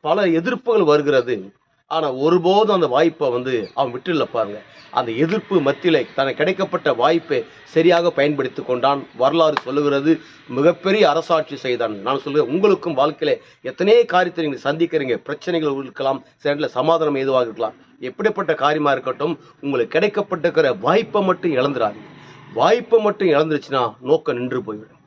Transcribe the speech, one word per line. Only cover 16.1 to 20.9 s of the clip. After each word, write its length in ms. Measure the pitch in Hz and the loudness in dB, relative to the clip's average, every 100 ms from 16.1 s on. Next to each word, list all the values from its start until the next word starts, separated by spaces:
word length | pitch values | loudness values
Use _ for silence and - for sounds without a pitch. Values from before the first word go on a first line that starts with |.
| 131 - _ | -4 -8 _
சில 120 | 147 | -4
நேரத்துல 220 | 147 160 123 | -2 -4 0
சமாதானம் 440 | 151 165 156 135 135 | 2 2 0 -2 0
எதுவாக 220 | 131 120 | 0 0
இருக்கலாம். 280 | 107 110 - _ _ | -4 -8 -8 _ _
எப்படிப்பட்ட 520 | 127 - 214 - 170 135 | -12 -2 -2 -2 -4 0
காரியமா 300 | 139 156 147 131 | 0 2 0 0
இருக்கட்டும், 400 | 131 - 156 165 - _ 143 | -4 -4 -4 -6 -12 _ -4
உங்களுக்கு 320 | 131 113 160 | -2 0 0
கிடைக்கப்பட்டிருக்கிற 800 | 202 208 202 175 165 160 143 107 | 0 -2 -6 -2 -2 2 0 0
வாய்ப்பை 400 | 123 | 2